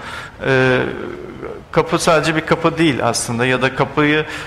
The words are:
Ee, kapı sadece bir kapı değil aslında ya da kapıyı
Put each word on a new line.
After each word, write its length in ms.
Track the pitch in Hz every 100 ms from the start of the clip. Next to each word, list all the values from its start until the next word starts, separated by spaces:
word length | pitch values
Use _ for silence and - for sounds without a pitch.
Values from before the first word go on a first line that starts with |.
| - - - - 135
Ee, 340 | 131 131 127 127 - - - - - - - -
kapı 260 | - 156 165
sadece 380 | - 156 147 160
bir 40 |
kapı 380 | - 160 165 156
değil 220 | 165 120
aslında 440 | 120 110 - 117 127
ya 160 | 127
da 140 | 127 -
kapıyı 500 | 131 - 147 151 151 -